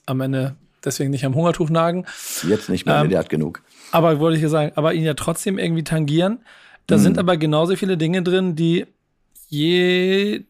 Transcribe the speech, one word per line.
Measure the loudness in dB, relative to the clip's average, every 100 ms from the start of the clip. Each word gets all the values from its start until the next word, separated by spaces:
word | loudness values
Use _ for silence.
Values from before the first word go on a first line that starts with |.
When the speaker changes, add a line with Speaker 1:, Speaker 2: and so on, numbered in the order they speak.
| -6
Speaker 1:
am | -4
Ende | -2 -2 -4 -6 _ _
deswegen | -8 -4 -2
nicht | -2 -2
am |
Hungertuch | 0 0 0 0
nagen. | 0 0 -2 -8 -14 -12 -8 -2
Speaker 2:
Jetzt | -2 0
nicht | -4 0
mehr, | 2
Speaker 1:
Ähm, | 2
Speaker 2:
der | 0
hat | 0
genug. | -2 -4 -8 _ _ -2
Speaker 1:
aber | 2 4 4
wollte | 2 2
ich |
ja | 2
sagen, | 0 0 0
aber | 0
ihn | 0
ja | 0
trotzdem | -2 -4 -4 -4 -2
irgendwie | -2 -2 -2
tangieren. | -2 0 0 0 -2 -10 -20 -20 -20 0
Da | 4
Speaker 2:
Mhm. |
Speaker 1:
sind | 4 4
aber | 2 2
genauso | 2 2 2 0
viele | -2 0
Dinge | 0 0
drin, | 0 0 0 0
die | 0 0 -2 _ _ _ _ -20 -12
je-, | -4 0 2 2 2 2 0 0 -4